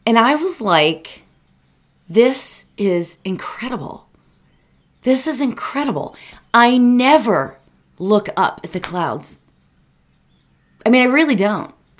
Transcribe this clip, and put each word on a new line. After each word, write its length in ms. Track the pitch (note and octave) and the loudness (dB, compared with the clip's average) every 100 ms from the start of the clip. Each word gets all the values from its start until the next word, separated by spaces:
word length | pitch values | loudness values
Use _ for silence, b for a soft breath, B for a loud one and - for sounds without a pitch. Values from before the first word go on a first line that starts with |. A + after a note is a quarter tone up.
| - | 0
And 120 | A3+ | 2
I 160 | A#3 | 2
was 260 | D4+ F4+ - | 0 -2 -4
like, 640 | G#3+ E3 D3+ D#4+ - - _ _ _ _ _ _ _ _ - | 0 2 2 -2 -10 -20 _ _ _ _ _ _ _ _ -4
"This 560 | F3+ B3 C4+ - - - - | 2 2 2 -2 -4 -6 -6
is 400 | G3+ F3 E3+ - | -2 -2 -4 -8
incredible. 840 | G3 F#3 - - B3 B3 C#3+ - _ _ _ _ _ _ _ _ _ _ | -8 -8 -10 -12 -10 -10 -10 -16 _ _ _ _ _ _ _ _ _ _
This 240 | B3 C4 D#4 | 0 0 0
is 140 | B3+ | -2
incredible." 720 | C4+ - - C4+ C#4+ D#3 - B B B B | -2 -4 -8 -6 -4 -4 -8 B B B B
I 240 | A#3 A#3+ B3+ | 2 4 4
never 800 | A#3+ B3 B3+ D#4 A3 E3+ C3+ - _ _ _ - | 4 4 4 4 4 0 -2 -10 _ _ _ -8
look 300 | F#3 G#3 G3+ - | 0 0 0 -2
up 240 | F#3 - | -2 -4
at 100 | E3+ | -10
the 80 | F3+ | -10
clouds. 580 | F3+ F3+ D#3 A#2+ - - _ _ _ _ _ _ _ _ _ _ _ _ _ _ | -8 -6 -6 -6 -10 -16 _ _ _ _ _ _ _ _ _ _ _ _ _ _
I 60 | A3 | 2
mean, 100 | B3+ | 4
I 60 | B3+ | 4
really 280 | C#4 D#4 | 2 2
don't. 400 | A3 G3+ G3 - - _ _ | 2 0 -2 -8 -16 _ _